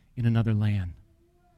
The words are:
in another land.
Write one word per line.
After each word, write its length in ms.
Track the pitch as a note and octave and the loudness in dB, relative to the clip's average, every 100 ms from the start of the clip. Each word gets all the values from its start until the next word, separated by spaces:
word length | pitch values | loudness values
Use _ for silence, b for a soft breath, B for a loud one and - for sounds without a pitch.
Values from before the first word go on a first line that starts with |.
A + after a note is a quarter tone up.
| b - | b -4
in 80 | |
another 300 | A#2 A2+ A2 | 0 2 2
land. 400 | G#2+ G#2+ G#2 F2+ - - _ _ _ _ | 0 0 0 -4 -10 -20 _ _ _ _